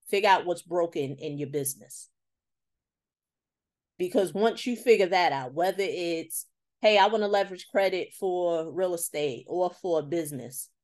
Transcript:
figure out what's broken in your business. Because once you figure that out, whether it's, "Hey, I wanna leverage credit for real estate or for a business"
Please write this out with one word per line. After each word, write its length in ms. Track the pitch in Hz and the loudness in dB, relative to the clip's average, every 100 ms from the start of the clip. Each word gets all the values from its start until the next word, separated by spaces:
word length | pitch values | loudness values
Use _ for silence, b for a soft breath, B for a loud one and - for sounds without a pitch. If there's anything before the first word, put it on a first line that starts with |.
| - | -2
figure 200 | 202 202 | 0 4
out 160 | 180 170 | 4 2
what's 180 | 170 | -4
broken 540 | - 175 170 175 135 139 | -2 0 0 -2 -6 -6
in 200 | 156 143 | -8 -8
your 120 | 139 | -6
business. 600 | 147 131 - - - - _ _ _ _ _ _ _ _ _ _ _ _ _ _ _ _ _ _ _ | -4 -4 -8 -14 -20 -20 _ _ _ _ _ _ _ _ _ _ _ _ _ _ _ _ _ _ _
Because 360 | 180 220 185 | -2 0 0
once 320 | 190 226 - - | 2 0 0 -6
you 100 | 233 | -2
figure 320 | 254 214 185 | 4 4 6
that 240 | 185 170 | 4 2
out, 220 | 139 131 | 0 -4
whether 300 | 143 180 185 | -2 0 0
it's, 640 | 196 151 170 165 - - - _ _ _ | -4 -2 -4 -4 -6 -10 -12 _ _ _
"Hey, 160 | 214 208 | 4 6
I 100 | 196 | 4
wanna 200 | 220 208 | 4 2
leverage 400 | 202 190 180 - | 2 0 -6 -4
credit 460 | 208 190 180 151 | 0 2 0 -6
for 580 | - 196 180 175 165 165 | -4 -2 0 0 0 -4
real 220 | 151 185 | -2 -2
estate 520 | 170 - 151 147 117 - | -2 -6 -2 -2 -4 -6
or 220 | 170 180 | -2 -2
for 300 | 180 185 160 | -2 -2 -2
a 40 | |
business" 680 | 147 170 151 143 120 - - _ | 0 -4 -4 -8 -10 -14 -16 _